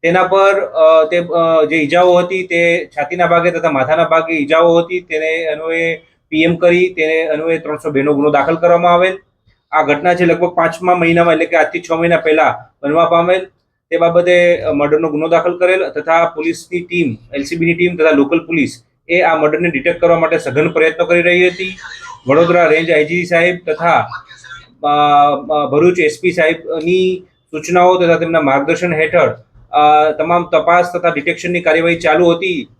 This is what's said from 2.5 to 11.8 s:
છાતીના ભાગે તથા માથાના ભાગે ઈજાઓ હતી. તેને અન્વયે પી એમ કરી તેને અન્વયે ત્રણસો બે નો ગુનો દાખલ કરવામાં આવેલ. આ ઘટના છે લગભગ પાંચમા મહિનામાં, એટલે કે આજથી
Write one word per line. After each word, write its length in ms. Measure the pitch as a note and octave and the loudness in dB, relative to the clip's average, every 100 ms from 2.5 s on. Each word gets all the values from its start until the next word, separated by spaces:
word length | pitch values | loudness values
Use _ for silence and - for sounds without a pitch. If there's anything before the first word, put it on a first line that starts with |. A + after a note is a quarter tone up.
| E3+ E3+ E3+ D#3 - | -2 0 -2 -4 -8
છાતીના 280 | D3 F3 E3+ | -6 -2 0
ભાગે 240 | E3+ E3+ | 2 0
તથા 200 | E3 D#3+ | -2 -2
માથાના 340 | C3+ C3 D#3 | -2 0 0
ભાગે 300 | D#3+ D#3+ D#3+ | 2 0 0
ઈજાઓ 420 | E3 C#3+ D#3+ E3+ E3+ | -4 0 2 4 4
હતી. 240 | E3+ F3+ | 0 -6
તેને 440 | F3+ D#3 D#3+ D#3+ | -6 -6 -4 -4
અન્વયે 580 | D#3+ D3+ D#3+ E3 E3 D#3+ _ _ _ | -6 -6 -4 -4 -4 -6 _ _ _
પી 140 | D#3 | 0
એમ 140 | E3 E3 | 0 2
કરી 380 | F3 F3 F3+ | 2 2 0
તેને 280 | F3+ D#3 D#3+ | -2 -2 0
અન્વયે 360 | D#3+ D3+ E3 E3 | -2 -4 -2 -4
ત્રણસો 320 | D3+ D3+ D#3 | -4 -8 -4
બે 120 | C#3 | -2
નો 120 | C#3+ | 0
ગુનો 160 | D3 D3 | 0 2
દાખલ 260 | D3 C#3 E3 | 2 0 0
કરવામાં 360 | F3 E3+ F3 | 2 2 4
આવેલ. 260 | F3 F#3 F#3+ _ _ _ _ _ | 2 2 -2 _ _ _ _ _
આ 100 | D#3 | -2
ઘટના 320 | E3 F#3 F3+ | 0 0 0
છે 100 | F3 | 0
લગભગ 300 | F3 E3 F3 | 0 0 0
પાંચમા 400 | F3 E3 E3 F3+ | 0 -2 -2 0
મહિનામાં, 400 | F3+ E3+ E3+ E3+ | 0 2 2 2
એટલે 120 | D#3+ D#3+ | 2 0
કે 100 | E3 | 0
આજથી 240 | D3+ E3+ | 0 -4